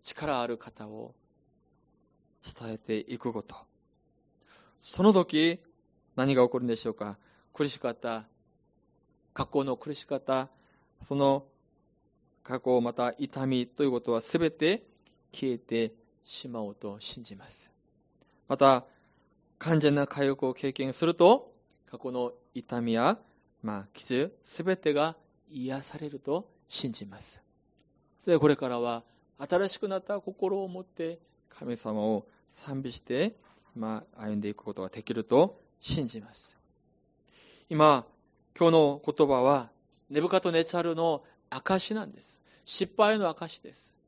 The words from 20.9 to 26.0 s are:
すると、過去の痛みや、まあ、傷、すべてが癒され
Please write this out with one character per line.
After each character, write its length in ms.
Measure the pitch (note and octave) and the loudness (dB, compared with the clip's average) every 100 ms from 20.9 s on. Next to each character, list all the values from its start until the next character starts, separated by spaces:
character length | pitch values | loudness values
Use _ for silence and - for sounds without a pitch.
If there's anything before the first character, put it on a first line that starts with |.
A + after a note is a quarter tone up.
す 140 | B2+ E3 | -2 -2
る 80 | |
と、 400 | E3 E3+ B3+ - _ _ _ _ | 6 6 6 2 _ _ _ _
過 80 | B2 | -14
去 140 | C3 | -8
の 200 | B2 B2 - _ | -6 -6 -8 _
痛 280 | B2+ - A#2+ | -16 -8 -4
み 100 | A#2 | 0
や、 260 | A2+ C3 A3 _ _ _ _ | 2 2 0 _ _ _ _
ま 240 | A2 G#2 G2+ | -10 -10 -12
あ、 20 | |
傷、 420 | - - B2+ D#3+ - | -18 -4 -2 -2 -6
す 220 | - - | -20 -8
べ 120 | F3 F#3 | -4 -2
て 160 | D#3 | 0
が 240 | C#3+ D#3 E3 _ _ _ | 2 0 -4 _ _ _
癒 320 | D3+ B2+ C3+ | -10 -8 -8
さ 140 | C#3 | -10
れ 140 | D3 | -12